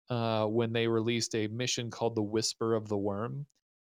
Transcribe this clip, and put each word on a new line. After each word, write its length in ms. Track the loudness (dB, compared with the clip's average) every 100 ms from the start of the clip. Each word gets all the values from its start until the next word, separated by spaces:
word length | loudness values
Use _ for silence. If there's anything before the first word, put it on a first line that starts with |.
| -4
uh, 340 | 0 2 2
when 300 | 2 2 2
they 120 | 2 2
released 480 | 2 2 0 0
a 140 | 0 -2
mission 420 | -2 -2 -2 -4
called 240 | -2 -2
the 80 | 0
Whisper 520 | 0 0 -2 -2 0
of 120 | 0 0
the 120 | -2
Worm, 480 | 0 -2 -4 -8 -10 _ _ _ _